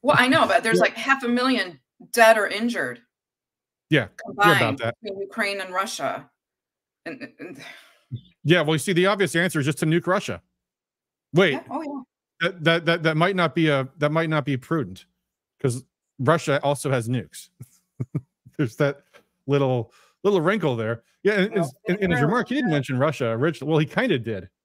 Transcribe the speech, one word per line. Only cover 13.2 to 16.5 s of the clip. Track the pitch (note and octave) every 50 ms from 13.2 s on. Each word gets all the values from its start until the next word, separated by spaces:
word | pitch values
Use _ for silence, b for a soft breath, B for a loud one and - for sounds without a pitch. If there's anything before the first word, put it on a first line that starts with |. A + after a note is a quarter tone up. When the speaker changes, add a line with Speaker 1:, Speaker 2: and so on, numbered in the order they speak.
| E3+ F#3+ G3+
Speaker 2:
not | F3+ F3 D#3+ -
be | E3+ D#3+ D#3
a, | C#3+ C3+ C3 C3 _ -
that | D3 D3
might | D3+ D#3+ E3 D#3+
not | D#3 D3+ C3
be | D3 C#3
prudent, | B2+ - - E3+ D#3+ A#2+ F2+ F#2+ - - _ _ _ _ _ _ _ _ _ _ _
'cause | - C3 A#2 C3 - _ _ _ _ _ _ -
Russia | C3 C#3+ E3 E3 - -